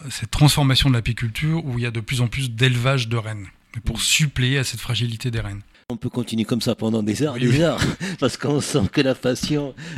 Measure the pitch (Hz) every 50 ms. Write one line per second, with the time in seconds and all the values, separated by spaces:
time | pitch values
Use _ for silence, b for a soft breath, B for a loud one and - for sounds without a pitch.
0 | - 135 - - - 104 - - 147 143 - - 147 131 131 - - 139 127 117
1 | 110 - 117 - 120 117 107 - 151 151 160 165 160 143 120 120 120 120 113 117
2 | 107 - 139 120 123 117 - 139 135 127 117 110 123 131 123 120 117 135 135 135
3 | 120 113 120 117 104 110 110 104 98 87 - _ _ _ - 117 - - - -
4 | - - - - 156 143 - - 123 123 135 143 127 - - 107 - - 113 104
5 | 120 120 113 110 - 127 113 113 104 104 101 101 - _ b b b b 123 110
6 | - 123 - 123 120 - - 113 107 - 135 117 - 127 110 - 113 113 110 113
7 | 107 104 104 101 139 151 123 120 131 120 123 143 165 160 127 - - - - -
8 | 165 196 180 - 147 123 - - - 127 147 143 - - - 147 185 - - 151
9 | 143 131 127 - - 127 127 - - - 151 147 143 139 123 - 151 170 165